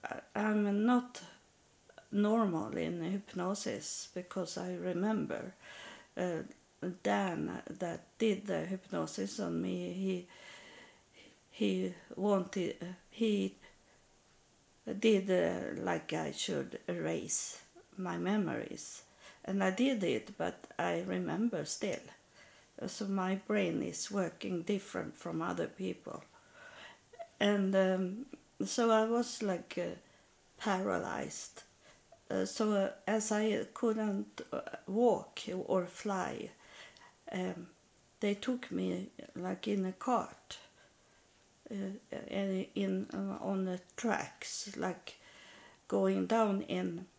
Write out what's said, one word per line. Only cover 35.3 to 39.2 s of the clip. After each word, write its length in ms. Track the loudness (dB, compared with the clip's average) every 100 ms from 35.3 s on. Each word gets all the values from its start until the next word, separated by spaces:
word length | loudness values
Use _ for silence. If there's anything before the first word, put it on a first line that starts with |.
| -4 -2 -2 2
or 180 | 2 2
fly, 640 | -2 0 0 0 -2 -4 -4 -4 -4 -4 -4 -4 -4 -2
um, 360 | -2 -2 -2 -4 -4 -4 -4 -4 0
they 120 | 0
took 380 | 2 2 0 0
me, 380 | 0 0 0 -2 -4